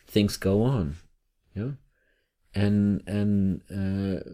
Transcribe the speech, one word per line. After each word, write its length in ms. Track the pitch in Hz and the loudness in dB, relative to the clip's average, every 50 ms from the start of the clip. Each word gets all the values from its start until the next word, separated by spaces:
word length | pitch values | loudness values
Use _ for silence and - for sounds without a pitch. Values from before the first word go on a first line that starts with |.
| _ | _
things 300 | - - 107 104 98 - | -2 0 2 2 2 0
go 260 | - - 98 98 104 | -2 0 2 2 4
on, 340 | 113 127 139 113 85 71 76 82 - _ _ _ _ _ _ _ _ _ _ | 2 2 2 0 -2 -4 -6 -10 -14 _ _ _ _ _ _ _ _ _ _
you 80 | 95 | -8
know? 120 | 107 135 139 - _ _ _ _ _ _ _ _ _ _ _ _ _ _ - | -8 -8 -8 -12 _ _ _ _ _ _ _ _ _ _ _ _ _ _ -2
And, 480 | 98 101 104 104 104 101 101 101 - - | 0 2 2 4 4 4 2 2 0 -2
and, 560 | - 101 104 101 104 104 101 95 95 90 - - _ | -4 -2 0 0 2 2 2 2 0 -2 -4 -6 _
uh, 500 | - 98 98 95 98 98 98 98 92 - - - | -6 -4 -4 -2 -2 -2 -2 -2 -4 -6 -8 -12